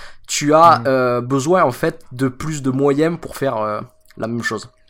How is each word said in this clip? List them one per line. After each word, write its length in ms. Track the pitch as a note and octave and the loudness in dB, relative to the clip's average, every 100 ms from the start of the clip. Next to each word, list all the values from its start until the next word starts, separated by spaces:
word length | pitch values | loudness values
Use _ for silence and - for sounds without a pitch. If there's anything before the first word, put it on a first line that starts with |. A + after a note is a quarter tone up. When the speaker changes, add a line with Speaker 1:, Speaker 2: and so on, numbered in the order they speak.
| - - - | -18 -18 -8
Speaker 1:
tu 260 | - D3 | -4 2
as, 240 | D3+ E3+ D3 | 6 8 6
Speaker 2:
Mhm. 20 | B2+ | 2
Speaker 1:
euh, 360 | C3 B2 B2 | 0 2 0
besoin 420 | B2 C#3 C#3 F#3 | -2 -2 2 2
en 80 | D3+ | 2
fait 300 | A#2+ D#3+ - - | 0 -4 -6 -10
de 160 | B2 C3 | -4 -4
plus 340 | C3 D3+ D3+ | -4 -8 -6
de 80 | C3 | -2
moyens 480 | C3 C#3+ C#3 D#3+ E3 | 0 2 2 0 -2
pour 160 | - - | -10 -6
faire, 220 | C3+ A2+ | -4 -2
euh, 240 | G#2+ G#2+ A#2+ _ _ - | -4 -6 -10 _ _ -10
la 120 | A2 | -6
même 160 | A#2 | -6
chose. 260 | A2+ A2 - _ | -6 -6 -10 _